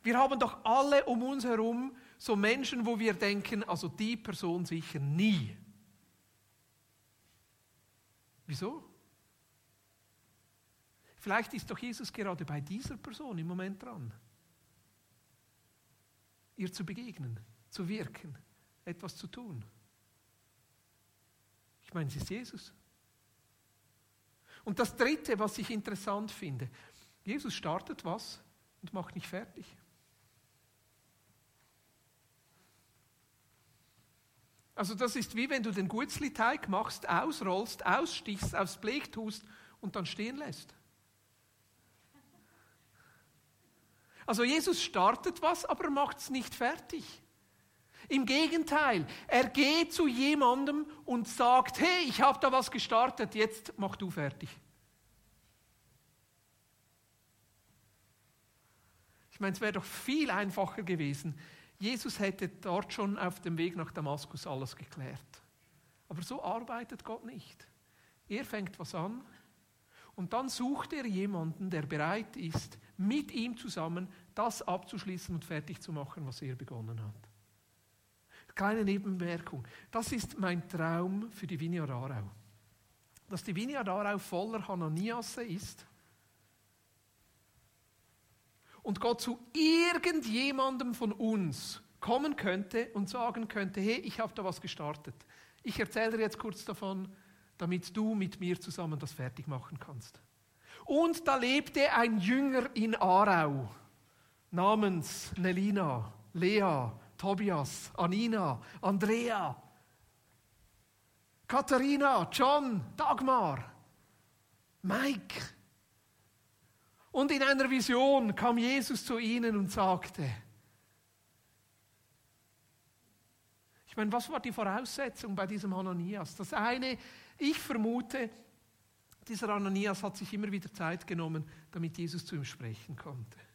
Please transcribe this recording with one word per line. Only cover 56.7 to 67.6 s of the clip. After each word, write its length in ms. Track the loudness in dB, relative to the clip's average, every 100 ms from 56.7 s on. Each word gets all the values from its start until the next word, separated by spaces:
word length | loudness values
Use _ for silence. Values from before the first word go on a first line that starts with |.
| _ _ _ _ _ _ _ _ _ _ _ _ _ _ _ _ _ _ _ _ _ _ _ _ _ _
Ich 80 | -4
meine, 120 | -2
es 60 | 0
wäre 140 | -2
doch 100 | -2
viel 480 | -6 -8 0 2 2
einfacher 520 | 2 0 0 -2 -2
gewesen, 540 | -2 0 0 -2 -6 -8 -14 -20 -20 _
Jesus 380 | -4 -2 -4 -2
hätte 280 | -2 -2 -6
dort 460 | -6 -2 -2 -2
schon 240 | -2 -2 0
auf 240 | -2 -4
dem 160 | -4 -2
Weg 180 | -2 -2
nach 160 | -8
Damaskus 560 | -4 -4 -4 -6 -12 -8
alles 280 | -6 -6 -10
geklärt. 680 | -16 -12 -10 -10 -16 -20 _ _ _ _ _ _ _
Aber 140 | -10
so 200 | -8 -6
arbeitet 640 | -4 -4 -4 -8 -8 -12
Gott 220 | -10 -10 -10
nicht. 420 | -14 -16 -20